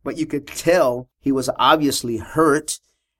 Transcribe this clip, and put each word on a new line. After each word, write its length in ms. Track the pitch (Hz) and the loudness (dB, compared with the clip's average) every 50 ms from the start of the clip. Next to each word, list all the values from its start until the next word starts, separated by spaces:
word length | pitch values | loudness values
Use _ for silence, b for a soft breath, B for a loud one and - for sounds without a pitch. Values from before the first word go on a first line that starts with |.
| - | -10
but 140 | 139 139 | -10 -6
you 100 | 160 156 | -6 -6
could 200 | 151 - 143 143 | -4 -6 -8 -8
tell 640 | - - - - 160 170 185 160 127 120 123 123 _ _ _ | -8 -12 -6 0 2 4 4 4 2 0 -2 -6 _ _ _
he 100 | - 139 135 | -2 -2 -2
was 180 | 131 131 131 - - | 0 0 -4 -2 2
obviously 580 | 120 131 151 160 151 139 120 - - 120 117 110 | 4 4 4 4 2 0 -2 -2 -4 -4 -6 -6
hurt. 640 | 101 - - 156 160 160 139 156 156 - - - _ _ _ _ _ _ _ _ | -8 -6 -2 0 2 4 2 2 0 -6 -12 -12 _ _ _ _ _ _ _ _